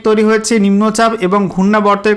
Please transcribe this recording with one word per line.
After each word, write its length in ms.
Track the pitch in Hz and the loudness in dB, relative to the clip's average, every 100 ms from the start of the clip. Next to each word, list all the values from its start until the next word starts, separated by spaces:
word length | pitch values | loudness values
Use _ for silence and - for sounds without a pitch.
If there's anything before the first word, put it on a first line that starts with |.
তৈরি 180 | 220 214 214 | 0 0 2
হয়েছে 240 | 220 214 233 | 0 0 0
নিম্নচাপ 540 | 196 202 214 214 226 233 180 | 2 2 0 0 -2 0 -2
এবং 140 | 202 190 | -2 -2
ঘূর্ণাবর্তের 680 | 185 190 214 202 202 214 | -2 0 2 0 0 0